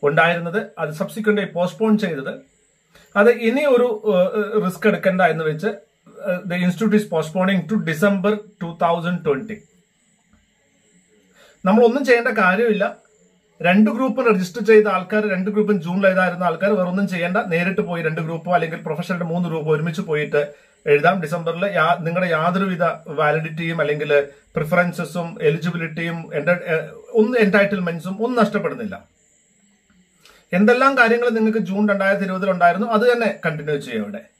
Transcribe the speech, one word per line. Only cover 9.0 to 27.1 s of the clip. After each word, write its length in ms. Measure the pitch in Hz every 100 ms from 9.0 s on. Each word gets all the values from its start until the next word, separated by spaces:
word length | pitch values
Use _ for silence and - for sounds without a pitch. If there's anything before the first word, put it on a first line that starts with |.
| 170 175 156
twenty. 280 | 135 110 107 _ _ _ _ _ _ _ _ _ _ _ _ _ _ _ _ _ _ - _
നമ്മളൊന്നും 400 | 185 214 240 254
ചെയ്യേണ്ട 240 | 269 240 240
കാര്യമില്ല. 680 | 220 185 190 233 190 202 - _ _ _ _ _ _
രണ്ട് 280 | 165 190 214
ഗ്രൂപ്പും 440 | 240 262 254 240
register 300 | 208 180 240
ചെയ്ത 240 | 208 220 208
ആൾക്കാർ, 400 | 185 180 214 214
രണ്ട് 220 | 185 190
ഗ്രൂപ്പും 320 | 202 208 208
ജൂണിൽ 240 | 160 185 196
എഴുതായിരുന്ന 380 | 185 180 175
ആൾക്കാർ 260 | 180 160 196
വേറൊന്നും 380 | 208 180 185 202
ചെയ്യേണ്ട. 280 | 175 170 190
നേരിട്ട് 440 | 226 165 175 196
പോയി 220 | 170 170
രണ്ട് 180 | 160 156
ഗ്രൂപ്പോ 340 | 160 165 175
അല്ലെങ്കിൽ 280 | 175 160 165
പ്രൊഫഷണലിന്റെ 440 | 165 151 175 175 175
മൂന്ന് 220 | 170 175
ഗ്രൂപ്പോ 240 | 160 151
ഒരുമിച്ച് 280 | 151 165 160
പോയിട്ട് 540 | 170 151 147 147 147 - _ _ -
എഴുതാം. 340 | 147 156 190
ഡിസംബറിൽ 440 | 156 170 165 165
യാ-, 340 | 196 180 160 175
നിങ്ങളുടെ 300 | 165 175 180
യാതൊരുവിധ 520 | 156 165 175 190 175 170 151 -
വാലിഡിറ്റിയും 760 | 147 151 151 160 160 165 165
അല്ലെങ്കിൽ 480 | 147 151 151 147 143 - _ -
പ്രിഫറൻസസും 840 | 151 175 175 175 165 175 170 -
എലിജിബിലിറ്റിയും 920 | 160 160 170 170 165 156 165 170 160
എൻ്റെ, 180 | 156 147
ഏഹ്, 380 | 175 - 160 151 - -